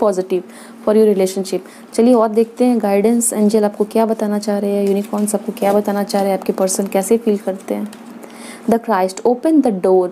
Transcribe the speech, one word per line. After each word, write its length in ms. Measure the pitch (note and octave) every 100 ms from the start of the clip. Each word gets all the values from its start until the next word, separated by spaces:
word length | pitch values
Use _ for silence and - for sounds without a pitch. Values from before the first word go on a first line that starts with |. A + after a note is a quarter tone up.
positive 400 | G#3+ F#3 F#3 F#3 - - - -
for 80 | -
your 120 | G#3+ A3
relationship। 540 | G3 F#3+ G3 F#3+ F3+ - - -
चलिए 220 | - A#3
और 140 | A#3+ A3
देखते 360 | G#3+ A3+ -
हैं 140 | B3 A#3+
guidance 500 | G3+ G3+ G#3+ A#3 A#3
Angel 320 | A3 G#3 A3
आपको 200 | G#3 G#3
क्या 200 | G#3+ A3+ A3
बताना 320 | A3+ G#3 G#3
चाह 200 | G#3 G3+
रहे 120 | G3+
हैं, 160 | G3+ G3+
Unicorns 460 | G3 G#3 G#3 G#3
आपको 180 | G3+ G#3+ G3+
क्या 140 | G3
बताना 300 | G#3 G#3 G3+
चाह 200 | G3 G3+
रहे 80 | G3
हैं, 80 | F#3+
आपके 140 | -
person 340 | F#3+ F#3+ F#3+ G3
कैसे 300 | G3 F#3+ A3+
feel 220 | A3+ G3+
करते 360 | G3+ G3 -
हैं। 160 | G#3 G#3 - - - - - - - -
The 80 | A3+
Christ, 460 | A3+ G3 F#3 - -
open 280 | B3 D#4+ D#4+
the 120 | C4+ F#3+ F#3+
door, 220 | F#3 F3+